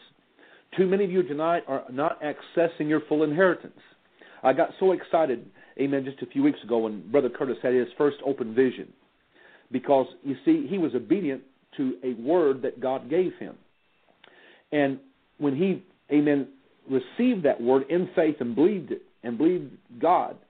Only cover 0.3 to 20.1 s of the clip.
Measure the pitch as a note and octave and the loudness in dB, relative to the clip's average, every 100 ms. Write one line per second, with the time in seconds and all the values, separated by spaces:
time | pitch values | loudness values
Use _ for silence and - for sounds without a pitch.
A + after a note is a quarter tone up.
0.3 | _ - _ _ - F#3 G3 G3 F#3 C#3 | _ -20 _ _ 0 2 2 0 0 -2
1.3 | D3 E3 E3+ - C3+ - B2+ D#3+ - D3 | -2 -2 -2 -2 -8 -6 -4 -4 -4 -8
2.3 | C3 - F3 E3 - D3+ D#3 D#3 D3+ D3+ | -10 -6 0 0 0 -2 -2 0 -2 0
3.3 | D3+ F#3 - - - _ _ _ _ - | 2 2 2 -8 -20 _ _ _ _ -20
4.3 | - C3 C3+ D#3+ - F#3+ F3 - E3+ D3+ | 0 2 2 0 2 2 2 0 0 2
5.3 | A2+ - _ - - C#3 C#3 C3+ C3+ B2+ | -2 -6 _ -16 -4 -2 0 -4 -10 -6
6.3 | C#3 D3 - G#2 A#2 A2 G#2 E2+ C#3+ B2 | 2 2 2 -2 0 0 -6 0 2 2
7.3 | - C3+ A#2 C3 B2+ A#2+ - D3 C#3+ C#3+ | -2 -4 -2 2 2 0 0 0 0 -4
8.3 | C#3 A2+ A2+ C3 G2+ - _ _ _ _ | -4 -2 2 2 0 -14 _ _ _ _
9.3 | _ - - - B2+ D3 C3+ C3 - C#3+ | _ -20 -20 -8 -6 2 2 2 -6 -10
10.3 | C3 E3 D#3+ C#3 G3 D#3 B2 G#2+ F#3+ D3+ | -2 2 2 0 -2 -2 -2 0 0 0
11.3 | C3+ - _ _ - C3 B2 C3 A2+ B2 | -6 -12 _ _ -6 -4 -4 -8 -6 0
12.3 | F3+ C#3+ C3 B2+ - B2+ C3 A#2+ E3+ F3+ | 2 2 0 -4 -4 -4 -4 -2 -2 -2
13.3 | - G2 - _ _ _ _ _ _ - | -4 -16 -16 _ _ _ _ _ _ -20
14.3 | _ - _ - D3 C#3 C3+ - _ _ | _ -20 _ -4 0 0 -2 -12 _ _
15.3 | - D3 C#3 G3 E3 - _ - D3 D3 | -4 -2 0 0 -2 -8 _ 0 2 4
16.3 | C#3+ B2+ - _ _ - C3 - - B3 | 0 -2 -12 _ _ -4 -4 -4 0 0
17.3 | G#3 C#3+ - A#2 C3+ C3+ F3 F#3 - D#3+ | 2 0 0 2 2 2 -2 0 0 0
18.3 | D3 A#2+ A#2 F3+ G3 B2+ G#2 - _ B2 | 0 -4 2 2 2 -6 -12 -12 _ -8
19.3 | A#2 D#3+ F3+ C#3 - _ A#2+ D#3+ | 0 0 0 -6 -18 _ -2 2